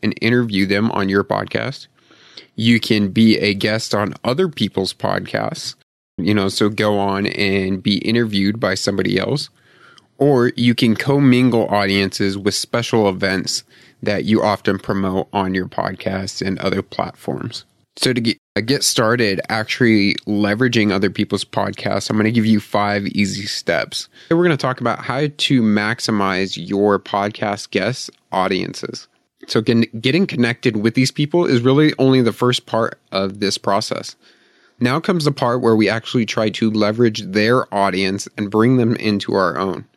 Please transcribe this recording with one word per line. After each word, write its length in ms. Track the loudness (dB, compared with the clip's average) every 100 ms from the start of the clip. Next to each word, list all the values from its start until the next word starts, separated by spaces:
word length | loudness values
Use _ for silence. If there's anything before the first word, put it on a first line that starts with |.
and 100 | -4 -2
interview 460 | 2 2 2 0 0
them 240 | 0 0
on 180 | -2 0
your 160 | 0
podcast. 640 | 0 -2 -2 -4 -6 -10 -18 _ _ _ -20 -20 -18 -2
You 220 | 2 2
can 300 | 4 2 2
be 300 | 4 4 4
a 160 | 2
guest 400 | 0 -2 -2 -2
on 180 | -2 -2 -4
other 260 | -4 -2 -2
people's 420 | -2 -4 -2 -4
podcasts, 840 | -4 -4 -4 -4 -4 -4 -6 -12 -14 _ _ _ -6
you 160 | 0
know, 160 | 0 0
so 180 | 0 0
go 300 | 2 0 0
on 260 | 0 -2 -2
and 560 | -2 0 0 0 -2
be 160 | 0 0
interviewed 600 | 0 0 0 0 0 0
by 140 | -2
somebody 440 | -2 -2 -2 0 0
else. 300 | -2 -4 -6 _ _ _ -20 -20 _ 0
Or 340 | 2 4 2 2
you 180 | 0
can 200 | 2 2
commingle 720 | 0 0 4 4 6 4 2 2
audiences 680 | 0 2 2 0 -2 -4 0
with 180 | -2
special 540 | -2 -4 -4 0 2 2
events 560 | 2 -2 -2 -2 -6 -8 -20 -20 _
that 240 | -4 -2 2
you 160 | 2
often 360 | 2 0 -2 -4
promote 500 | -4 -6 -2 -2 -2
on 220 | -2 -2
your 140 | -2 -4
podcast 800 | -4 -6 -4 -6 -6 -8 -6 -6
and 120 | -4
other 240 | -2 -4
platforms. 840 | -6 -6 -6 -6 -10 -8 -8 -12 -18 _ _ -4
So 160 | 0
to 80 | 0
get, 180 | -2 -4 _
uh, 60 | -6
get 240 | -2 0
started 560 | 0 2 2 2 0 0 -4
actually 640 | -4 -4 2 4 6 4 -2
leveraging 680 | -4 0 0 2 2 2 2
other 180 | 2 0
people's 340 | -2 -4 -4
podcasts, 640 | -4 -4 -4 -4 -4 -4 -2
I'm 80 | 0
gonna 140 | 2
give 160 | 2 4
you 140 | 2
five 480 | 2 -2 0 -2 -4
easy 380 | -2 -2 -2 -8
steps. 640 | -8 -2 -2 -2 -8 -12 -18 -2
We're 140 | 0
gonna 120 | 2 0
talk 240 | -2 -4
about 200 | -4 -4
how 260 | -6 -4 -4 -2
to 260 | 0 2
maximize 920 | 4 2 0 -4 -2 -2 0 -2 -4 -6
your 440 | -4 0 2 2
podcast 720 | 0 -4 -2 -4 -6 -6 -4
guests' 360 | -2 -2 -4 -12 _ -6
audiences. 800 | -2 0 -2 -4 -8 -10 -12 -16 _ _ _ -2
So 140 | 0
can, 180 | 2 2 2 -2
getting 280 | 0 2 0
connected 480 | 0 0 0 -2 0
with 180 | 0
these 160 | 2 -2
people 340 | 0 -2 0
is 160 | 2 2
really 320 | 4 4 4 4
only 240 | 4 4
the 100 | 2
first 340 | 2 0 0 -2
part 340 | -2 -2 -6 _
of 300 | -4 -4 -2
this 180 | -4 -2
process. 560 | 0 0 -2 -8 -10 -18 _ _ _ _ _ -4
Now 220 | 0 0
comes 240 | 0 0
the 80 | 0
part 280 | 0 0 2
where 140 | 4
we 140 | 4 4
actually 360 | 0 -2 -2
try 260 | -2 0 -2
to 200 | 0 0
leverage 520 | 2 0 2 2 2
their 500 | -4 0 2 2 0
audience 540 | 0 0 0 -2 -2 -8 -8
and 120 | -2
bring 280 | 4 4 4
them 180 | 2
into 400 | 0 0 -2 0
our 240 | 0 0 0
own. 280 | -4 -6 -12